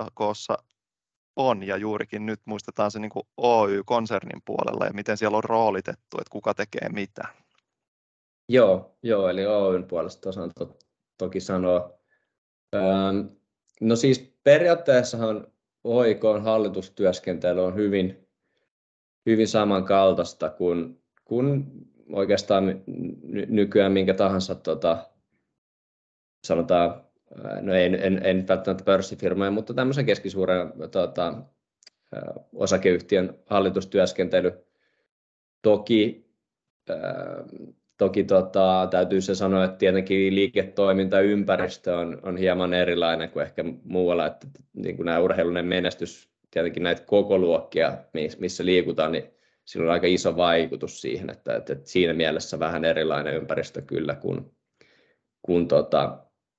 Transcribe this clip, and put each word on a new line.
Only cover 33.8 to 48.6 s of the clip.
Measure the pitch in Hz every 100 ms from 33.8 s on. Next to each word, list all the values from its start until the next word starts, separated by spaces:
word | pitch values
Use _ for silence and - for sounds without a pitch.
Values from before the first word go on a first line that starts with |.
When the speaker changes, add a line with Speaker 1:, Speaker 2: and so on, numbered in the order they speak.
| 95 98 87 - 90 92 90 - _ _ _ _ _ _ _ _ _ _
Speaker 2:
Toki, | 110 104 - 113 110 - _ _ _ _ _ _ -
ää, | 82 50 85 87 - - - - - _ -
toki, | 98 101
tota, | 98 95 92 98 95 92 92
täytyy | 90 90 98
se | 95
sanoa, | 95 95 95
että | 92 -
tietenkin | 95 95 92 98 95
liiketoimintaympäristö | 98 95 98 95 - 98 95 95 98 101 101 98 92 90 - 95 87
on, | 85 80
on | 95 90
hieman | 92 90 90
erilainen | 90 87 85 85 82 80
kuin | 76
ehkä | 71 - 85 -
muualla, | - 90 87 87 76
että, | - - - _
niin | - 92 87
kuin | 85
nää | 82
urheilullinen | 90 - 85 87 87
menestys, | 92 90 - 85 - _ _ _
tietenkin | - 87 73
näitä | 87 85 -
kokoluokkia, | 101 98 95 87 82 - 82 78
mis-, | - - 80 78 -
missä | 90 -